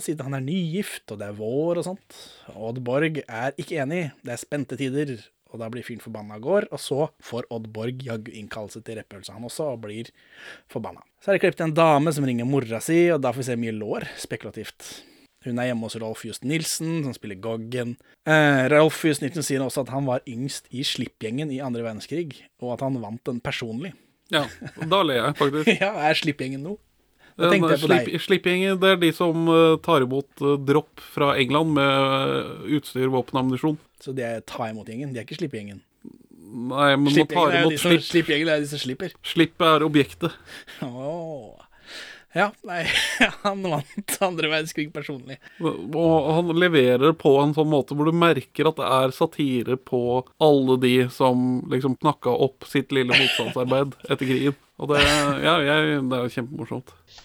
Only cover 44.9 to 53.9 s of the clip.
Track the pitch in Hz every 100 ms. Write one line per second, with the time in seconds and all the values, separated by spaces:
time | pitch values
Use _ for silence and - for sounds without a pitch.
44.9 | 156 143 139 127 135 - - 160 - 98
45.9 | 156 170 160 143 160 175 165 180 156 127
46.9 | 123 143 160 160 139 147 151 151 147 127
47.9 | 147 151 170 170 139 - - 151 156 120
48.9 | 131 131 - 165 - 143 127 113 127 -
49.9 | 127 123 123 - _ 156 143 131 127 127
50.9 | 127 123 - 135 123 127 127 - 131 135
51.9 | 123 156 139 123 120 135 - - 139 131
52.9 | 135 123 123 131 - 113 131 127 131 139